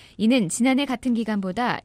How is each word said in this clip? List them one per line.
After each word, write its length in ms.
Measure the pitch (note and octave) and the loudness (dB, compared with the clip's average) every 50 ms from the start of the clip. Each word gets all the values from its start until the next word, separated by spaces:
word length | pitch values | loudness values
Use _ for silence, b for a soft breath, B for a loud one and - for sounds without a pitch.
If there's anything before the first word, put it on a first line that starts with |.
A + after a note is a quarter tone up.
| B B B B | B B B B
이는 320 | G3 A3 B3+ C4 G#3 E3 | 2 4 4 4 2 0
지난해 360 | - - A#3 C4+ C4 B3+ C#4+ | 0 0 2 2 2 2 0
같은 280 | C#4 C4 - - C4 A#3+ | -2 -4 -4 -2 -2 -2
기간보다 680 | A3 A3+ G3+ G#3+ G3+ F#3+ F#3 F3+ G#3 B3 A#3 D#3+ - - | -2 -2 -2 -4 -4 -4 -4 -4 -4 -2 -2 -4 -4 -6